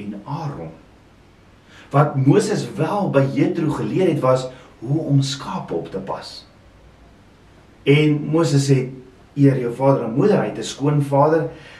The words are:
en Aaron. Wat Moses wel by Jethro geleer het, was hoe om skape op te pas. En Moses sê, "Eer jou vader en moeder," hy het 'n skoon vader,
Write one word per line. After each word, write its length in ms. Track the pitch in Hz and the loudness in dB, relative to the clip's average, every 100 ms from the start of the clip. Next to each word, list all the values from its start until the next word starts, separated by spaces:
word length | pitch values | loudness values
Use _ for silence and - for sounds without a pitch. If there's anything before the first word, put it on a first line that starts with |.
en 160 | 101 - | -14 -12
Aaron. 480 | - 147 151 139 160 - - - _ _ _ _ _ _ _ - - | -10 -8 -8 -10 -14 -16 -20 -20 _ _ _ _ _ _ _ -20 -2
Wat 240 | 143 147 135 | 2 2 2
Moses 480 | 131 196 185 - 127 - | 4 4 2 -4 -6 -6
wel 340 | 160 202 170 | -4 -2 0
by 140 | 135 135 269 | 2 0 0
Jethro 320 | - 175 147 - | 0 0 -4 -4
geleer 380 | - 180 185 | -4 0 0
het, 100 | 143 | 0
was 240 | - 127 - - - - | 2 0 -2 -12 -20 -14
hoe 240 | 117 160 147 | -4 -4 0
om 80 | 139 | 0
skape 560 | 139 - 202 190 - 82 | 0 -6 -8 -10 -6 -8
op 160 | - | -8
te 80 | 95 | -10
pas. 320 | - - - - - _ - - - - - _ _ _ _ - _ - | -10 -10 -12 -20 -20 _ -20 -20 -20 -20 -20 _ _ _ _ -20 _ -6
En 320 | 139 147 151 147 151 | 2 4 4 0 0
Moses 320 | 160 156 139 139 | 0 2 2 4
sê, 180 | 131 - - - - - 143 | 2 0 -10 -20 -20 -10 2
"Eer 240 | 139 120 | 4 4
jou 140 | 117 | -2
vader 300 | 117 135 123 | 2 2 2
en 100 | 113 | 0
moeder," 260 | 123 208 196 | 2 2 2
hy 80 | - | 0
het 100 | - | -6
'n 40 | |
skoon 400 | - - 139 147 | -8 -4 0 0
vader, 480 | 139 139 151 160 147 - - | 2 4 4 2 0 -10 -20